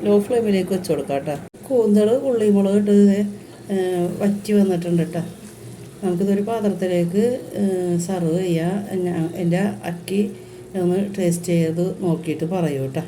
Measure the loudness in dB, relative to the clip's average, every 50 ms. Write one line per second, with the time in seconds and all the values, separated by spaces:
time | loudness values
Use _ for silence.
0 | 2 4 4 4 4 2 0 0 2 2 2 2 2 0 -2 -4 0 -2 -2 -2
1 | -2 -2 -4 -4 -2 -4 -8 -8 -8 -14 _ -20 -8 0 2 2 4 6 4 4
2 | 6 4 2 2 2 0 0 2 4 4 4 4 4 4 2 2 4 4 6 8
3 | 8 8 6 4 0 -2 -4 -10 -16 -18 -20 -20 -10 -4 -2 -2 0 0 0 0
4 | -2 -2 -2 -2 0 0 0 -2 -2 2 4 4 4 4 2 0 0 0 2 2
5 | 2 0 -2 -6 -6 -6 -10 -16 -18 -20 -20 -18 -18 -18 -16 -16 -18 -18 -16 -6
6 | -4 -2 0 0 0 0 2 0 0 -2 -2 -2 0 -2 -2 -2 -2 0 0 0
7 | 0 0 2 2 2 2 0 -2 -6 -8 -6 -2 -2 0 0 0 0 0 0 -2
8 | -2 -2 -4 -2 0 0 0 0 0 0 0 0 0 0 -2 -4 -6 -4 -4 -4
9 | -2 -2 -2 -2 -4 -4 -4 -4 -2 0 0 0 0 -2 -4 -6 -8 -8 -10 -8
10 | -8 -4 -2 0 0 -2 -4 -12 -18 -20 -20 -20 -20 -10 -6 -2 0 0 2 0
11 | -2 -4 -4 -2 0 0 0 -2 -2 0 0 2 2 0 0 0 -2 -2 -2 -4
12 | -2 -2 -2 -2 -2 -6 -4 -4 -4 -4 -2 -2 -2 -2 -2 -2 -4 -4 -4 -6
13 | -8